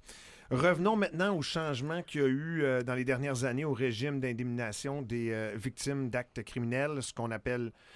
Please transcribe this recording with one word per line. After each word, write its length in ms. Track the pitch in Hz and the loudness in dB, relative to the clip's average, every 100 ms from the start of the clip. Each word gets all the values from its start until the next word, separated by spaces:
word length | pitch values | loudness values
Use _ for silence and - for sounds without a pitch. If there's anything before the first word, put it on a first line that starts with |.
| - - - - - | -20 -20 -20 -18 -2
Revenons 460 | 131 170 170 196 220 | 4 4 6 4 4
maintenant 400 | 185 160 196 185 | 2 2 2 2
au 60 | |
changement 600 | - 165 156 127 147 170 | 0 -2 0 -2 -2 -4
qu'il 180 | - 151 | -4 2
y 20 | |
a 40 | 135 | 4
eu, 360 | 135 160 165 | 4 0 2
euh, 180 | 139 127 | 2 2
dans 140 | 123 127 | 2 0
les 80 | |
dernières 400 | 127 127 143 127 | 2 2 0 0
années 220 | 131 127 156 | 0 0 0
au 80 | |
régime 480 | 117 131 107 147 139 | 0 0 0 -2 -2
d'indemnisation 800 | 127 117 123 120 113 104 139 143 | -2 -2 -2 -2 -4 -4 -4 -4
des, 300 | 117 120 113 | -4 -2 -2
euh, 200 | 110 107 104 | -2 -2 -4
victimes 520 | - - 139 139 131 | -6 -6 -2 -2 -2
d'actes 320 | 123 123 120 | -2 -4 -8
criminels, 600 | - 123 117 127 147 143 | -8 -4 0 0 0 -2
ce 80 | - | -6
qu'on 200 | - 117 | -4 -4
appelle, 420 | 107 123 123 117 - - | -4 -2 -2 -2 -6 -20